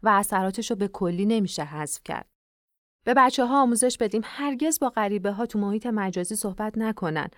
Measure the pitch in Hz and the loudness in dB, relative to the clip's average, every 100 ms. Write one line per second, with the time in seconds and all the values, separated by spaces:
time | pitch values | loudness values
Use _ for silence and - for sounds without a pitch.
0 | 214 202 202 190 190 190 220 196 202 - | 2 4 4 0 0 -2 -4 -2 -4 -2
1 | 180 175 208 226 185 - 147 151 151 - | -2 0 2 2 0 -4 -8 -6 -6 -8
2 | - - - _ _ _ _ _ _ _ | -8 -10 -10 _ _ _ _ _ _ _
3 | - 247 175 - 247 277 254 233 247 - | 2 6 6 4 2 4 4 4 2 2
4 | 214 214 - - 285 247 311 294 262 226 | -2 -2 -4 -6 -4 0 0 0 0 0
5 | 202 208 202 202 233 208 202 214 247 214 | 0 0 -2 -2 -2 -2 0 -2 -2 -2
6 | 190 180 175 214 208 185 214 220 220 214 | -2 -2 -4 -4 -6 -4 -6 -2 -2 -2
7 | 170 156 160 | -2 -2 -4